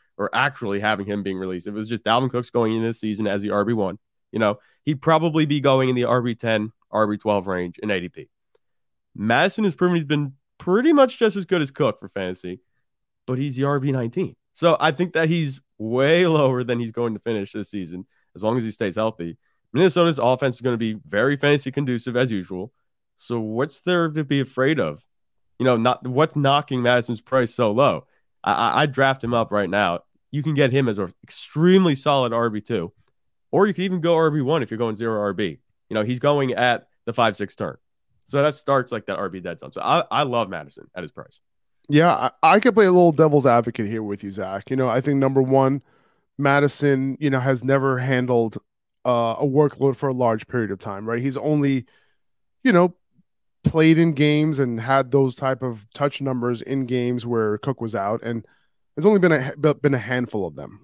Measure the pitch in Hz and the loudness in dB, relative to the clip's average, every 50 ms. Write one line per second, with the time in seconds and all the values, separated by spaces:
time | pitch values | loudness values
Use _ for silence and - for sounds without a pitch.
0 | _ _ _ - 101 - - 117 131 143 135 - 123 101 101 101 104 107 107 98 | _ _ _ -8 -6 -4 -2 -2 -2 -2 -2 -6 -6 -6 -4 -2 0 -2 -2 -2
1 | 98 101 101 104 95 98 95 92 95 92 92 90 85 101 104 107 107 110 120 110 | -4 -6 -6 -6 -6 -6 -6 -6 -6 -6 -8 -8 -8 -10 -10 -10 -8 -8 -8 -6
2 | - 104 113 123 135 127 - 123 120 - - 123 117 110 113 113 113 113 113 - | -2 0 0 0 0 -2 -4 -6 -6 -4 -2 -2 -2 0 -2 -2 -4 -4 -6 -6
3 | - 110 104 98 110 101 98 104 101 104 104 104 104 107 120 110 101 95 87 - | -6 -6 -4 -4 -2 -2 -2 -2 -4 -2 -2 -2 0 0 -2 -2 -2 -4 -6 -8
4 | _ _ _ _ _ _ - 110 113 104 104 - _ _ _ _ _ 147 156 139 | _ _ _ _ _ _ -4 0 0 0 0 -2 _ _ _ _ _ -6 -6 -2
5 | - 160 165 156 160 170 151 160 151 143 147 147 135 143 135 131 131 127 127 123 | 0 2 2 2 2 0 0 0 0 0 0 0 2 2 4 4 2 2 0 0
6 | 120 113 120 127 120 120 113 - - 117 113 107 104 110 - _ _ _ - 107 | 0 0 0 0 0 -2 -4 -4 -2 -2 0 0 -2 -4 -10 _ _ _ -2 0
7 | 107 104 107 104 - 107 104 101 90 98 92 90 90 87 87 - - 104 101 92 | 0 0 0 -2 -2 0 0 0 0 -2 -4 -4 -4 -6 -8 -8 -6 -4 -4 -4
8 | 87 87 - 80 78 - _ _ _ _ _ _ _ _ _ _ _ _ _ _ | -4 -8 -12 -16 -20 -20 _ _ _ _ _ _ _ _ _ _ _ _ _ _
9 | _ _ - - 101 110 117 131 165 196 - - 214 196 151 - 180 180 180 170 | _ _ -12 -6 -2 0 2 2 2 0 0 0 -2 -2 0 0 0 0 0 0
10 | 156 139 151 147 147 139 135 _ _ _ _ - - 175 180 214 254 320 320 285 | -2 -2 -2 -2 -2 -4 -8 _ _ _ _ -10 -4 0 0 2 4 4 4 4
11 | 269 254 254 - 233 220 - 202 185 - 190 175 151 135 - - - 107 104 - | 4 4 2 0 0 0 0 -2 -4 -2 -2 0 0 -2 -2 -2 -2 -2 -2 -4
12 | - 98 - 101 95 90 92 - - 90 92 - _ _ _ _ _ _ _ _ | -10 -12 -8 -6 -6 -6 -6 -8 -10 -12 -12 -12 _ _ _ _ _ _ _ _
13 | _ _ _ _ _ - 127 127 139 147 131 127 135 139 143 143 131 143 131 131 | _ _ _ _ _ -6 -4 -4 -4 -4 -4 -2 -2 0 0 0 0 -2 -2 -2
14 | 120 117 - 180 190 - - _ _ _ _ - - 170 160 - - 160 156 135 | -4 -4 -4 -4 -6 -6 -8 _ _ _ _ 0 2 2 2 4 2 0 0 0
15 | 180 175 - 160 165 160 170 170 160 139 135 135 _ _ _ - 107 110 117 123 | -2 -2 0 0 0 2 0 0 -2 -4 -6 -10 _ _ _ -12 -8 -4 0 2
16 | 135 143 165 175 180 170 160 151 147 131 131 123 127 117 123 120 120 113 110 117 | 2 4 4 4 4 4 4 4 4 2 2 0 -2 -4 -4 -4 -4 -6 -6 -4
17 | 120 117 110 101 - 117 113 107 98 - - 110 101 - - 104 92 78 87 90 | -4 -4 -4 -6 -6 -4 -4 -4 -4 -6 -8 -10 -10 -8 -8 -10 -8 -8 -10 -12
18 | 95 - _ _ _ _ - 87 98 107 117 127 113 110 101 - 117 98 87 107 | -14 -16 _ _ _ _ -12 -6 -2 -2 0 0 -2 -4 -6 -4 -4 -4 -2 -2
19 | 110 113 110 - 85 85 78 - _ _ _ _ _ _ - 131 185 185 - 180 | -2 -4 -4 -6 -10 -12 -12 -14 _ _ _ _ _ _ -2 2 2 2 4 2
20 | 170 170 156 - 113 120 131 120 143 135 120 - 120 127 120 110 117 110 110 104 | 2 2 2 2 2 2 2 2 0 -2 -4 -4 -4 -2 -2 -2 -2 -4 -6 -6
21 | - - - 104 117 135 143 139 - 143 147 147 - 135 127 143 143 131 123 117 | -10 -6 -2 0 0 0 0 0 2 2 2 2 0 -4 -6 -4 -4 -4 -4 -4
22 | - 131 117 123 131 123 113 98 90 - 95 90 95 113 _ _ _ _ _ _ | -4 -4 -2 0 0 0 -2 -4 -6 -8 -10 -10 -10 -12 _ _ _ _ _ _
23 | _ _ _ _ - - 120 117 110 107 110 117 139 156 - - - 180 180 175 | _ _ _ _ -10 -8 -6 -6 -6 -4 -4 -4 -4 -4 -6 -8 -4 -2 0 0
24 | 165 160 151 160 151 131 143 139 131 127 - - 131 143 160 139 95 78 73 76 | 0 0 -2 -4 -4 -2 -2 -2 -2 -2 -2 0 0 0 2 0 -2 -2 -4 -8
25 | _ _ _ _ _ _ _ _ _ _ _ - 123 131 123 113 113 123 123 - | _ _ _ _ _ _ _ _ _ _ _ -2 2 2 2 4 2 2 0 0
26 | - 127 123 131 156 160 - 147 143 135 139 143 143 - 139 127 120 120 123 123 | -4 -4 0 0 0 0 0 0 2 2 2 2 0 -2 -4 0 2 2 2 2
27 | 117 - 123 104 - _ - 131 123 113 - - 123 107 104 120 143 131 90 71 | 2 -2 -6 -8 -6 _ 0 0 0 0 0 0 0 0 2 2 2 2 2 0
28 | - _ _ _ _ _ _ _ - - 101 76 117 117 - 117 151 151 123 - | -6 _ _ _ _ _ _ _ -2 0 0 2 2 2 2 2 0 0 0 0
29 | 135 135 131 135 - 117 120 117 113 - 104 104 101 87 95 101 104 90 85 85 | 0 0 0 0 -2 -2 -2 0 0 0 0 -2 0 0 0 2 2 2 0 -2
30 | - _ _ _ _ _ - 147 139 160 151 139 147 127 120 139 135 120 104 98 | -6 _ _ _ _ _ -8 -6 -4 -2 0 2 2 2 2 2 0 0 -2 -4
31 | 98 87 - _ _ - - - - - - 151 160 180 185 190 190 170 143 135 | -6 -8 -10 _ _ -20 -20 -20 -18 -10 -4 2 4 6 6 6 4 4 0 0
32 | - 151 143 135 127 120 113 117 117 117 107 107 - - 120 101 85 92 - _ | 0 0 2 2 2 0 0 0 0 -2 -2 -4 -6 -4 -4 -4 -4 -6 -10 _
33 | _ _ _ _ _ _ _ _ _ _ - 151 196 214 190 - 185 196 185 180 | _ _ _ _ _ _ _ _ _ _ 0 2 2 2 0 -2 -4 -4 -2 -2
34 | 151 170 170 160 165 160 147 151 131 127 156 160 123 - 110 110 120 113 110 101 | 0 0 2 2 2 2 2 0 0 0 0 -2 -2 -4 -4 -4 -4 -4 -4 -4
35 | 117 113 113 107 104 101 95 87 107 90 73 - _ _ _ _ _ - 110 110 | -4 -4 -2 -2 -2 -2 -2 -2 -4 -4 -6 -8 _ _ _ _ _ -6 -4 -4
36 | 107 117 127 123 - 143 147 143 139 127 120 98 120 123 120 - - _ _ _ | -2 -2 -2 -2 0 0 0 2 0 -2 0 0 2 2 2 0 -4 _ _ _
37 | _ - 113 - 117 110 101 - 104 95 - - 104 82 - - _ _ _ _ | _ -6 -2 0 2 2 0 -2 -6 -10 -8 -8 -10 -10 -10 -12 _ _ _ _
38 | _ _ _ _ _ _ - 139 139 151 139 - - - 139 135 123 - 123 107 | _ _ _ _ _ _ -2 0 0 0 -2 -4 -2 -2 0 0 0 -2 -6 -8
39 | - - 98 - 101 92 85 92 87 87 85 - - 67 - - - 101 143 175 | -8 -8 -6 -6 -6 -8 -8 -10 -10 -10 -12 -12 -14 -14 -10 -6 -2 0 0 0
40 | - - 104 127 147 135 120 120 113 95 92 80 73 - - - - - - 90 | 0 -2 -2 -2 -2 -2 -2 -2 -4 -4 -6 -10 -12 -14 -18 -20 -20 -18 -14 -14
41 | 87 76 - - - - _ _ _ _ _ _ _ _ _ _ _ - 143 147 | -14 -12 -14 -18 -20 -20 _ _ _ _ _ _ _ _ _ _ _ 0 4 4
42 | 165 175 143 - 120 131 - _ - - 180 214 208 254 202 220 208 185 180 180 | 6 4 4 2 0 -4 -2 _ 4 4 6 6 4 4 4 6 6 6 6 6
43 | 175 170 156 135 160 156 147 147 127 135 120 120 113 123 113 - 113 101 113 113 | 6 6 6 4 4 4 4 4 4 6 4 4 4 2 -2 -4 -4 -4 -4 -6
44 | 107 104 101 101 - 98 98 101 95 92 95 98 - - 131 131 131 127 113 127 | -6 -6 -8 -8 -8 -10 -10 -8 -8 -6 -8 -8 -8 -4 -2 -2 0 0 0 0
45 | 131 147 143 139 135 135 135 139 131 127 131 135 135 131 139 135 - _ _ _ | 0 0 0 0 0 2 2 2 2 4 4 4 4 4 2 0 -4 _ _ _
46 | _ _ _ _ _ _ _ - 143 139 139 143 143 143 - - 147 143 139 131 | _ _ _ _ _ _ _ -2 2 2 4 4 4 2 2 0 0 2 2 2
47 | 135 135 131 - 151 147 135 131 123 139 135 120 113 131 135 139 131 135 131 127 | 0 -2 -4 -4 -2 0 0 0 0 0 0 0 0 0 0 2 2 0 0 -2
48 | 123 131 135 127 127 123 127 117 117 113 - - - _ _ _ _ _ _ _ | -2 0 0 0 0 2 2 2 0 0 -4 -8 -14 _ _ _ _ _ _ _
49 | - 127 123 120 117 113 113 - 139 147 131 147 151 143 - - 131 139 127 - | -2 0 0 0 0 -2 -2 -2 -2 0 2 2 2 2 0 0 0 0 0 -2
50 | - 139 131 123 123 117 113 113 - - - 123 113 101 98 95 - 110 98 98 | -4 -4 -2 0 0 0 0 -2 -4 -6 -4 -4 -4 -4 -6 -8 -10 -10 -12 -10
51 | 107 110 117 117 123 139 127 135 - 151 151 147 143 139 135 131 120 - _ _ | -8 -6 -6 -4 -4 -4 -6 -4 -2 -2 0 0 2 0 0 -2 -4 -8 _ _
52 | _ _ _ _ _ _ _ _ _ _ _ _ - 262 208 175 175 180 175 _ | _ _ _ _ _ _ _ _ _ _ _ _ 0 2 4 4 4 2 0 _
53 | _ _ _ _ _ _ _ _ _ _ _ _ - - - 160 160 160 160 156 | _ _ _ _ _ _ _ _ _ _ _ _ -2 0 2 4 6 6 6 6
54 | 165 165 151 135 147 147 151 151 151 160 151 135 139 123 117 113 113 123 135 135 | 4 2 2 2 2 2 4 2 2 0 0 0 -2 -2 -2 -4 -2 0 2 2
55 | 135 123 120 143 135 131 123 - 139 131 135 117 131 127 117 107 104 _ - - | 2 2 2 2 2 2 0 -4 -4 -4 -4 -4 -4 -8 -8 -10 -14 _ -8 -4
56 | 143 147 - - 139 135 131 123 120 123 123 110 - - 135 139 131 120 127 123 | -4 -4 -4 -4 -6 -4 -4 -2 -2 -4 -4 -4 -6 -6 -6 -6 -4 -2 -2 -2
57 | 120 123 123 123 110 120 120 113 110 107 104 104 - 143 131 - 120 113 104 104 | -2 -2 -2 -4 -4 -2 -2 0 0 0 -2 -2 -4 -6 -6 -4 -6 -6 -6 -4
58 | 98 101 110 113 - 113 117 113 104 _ _ _ _ _ _ _ _ _ _ - | -4 -4 -4 -4 -6 -6 -8 -8 -10 _ _ _ _ _ _ _ _ _ _ 0
59 | 156 208 214 196 175 180 160 139 127 143 143 - 147 151 143 - - 143 139 123 | 2 4 4 6 4 4 2 2 0 -4 -4 0 0 0 0 2 0 0 0 0
60 | 101 110 127 123 123 117 - 107 95 82 73 71 71 - - - | -2 -4 -4 -4 -4 -4 -4 -6 -6 -6 -8 -10 -14 -16 -16 -18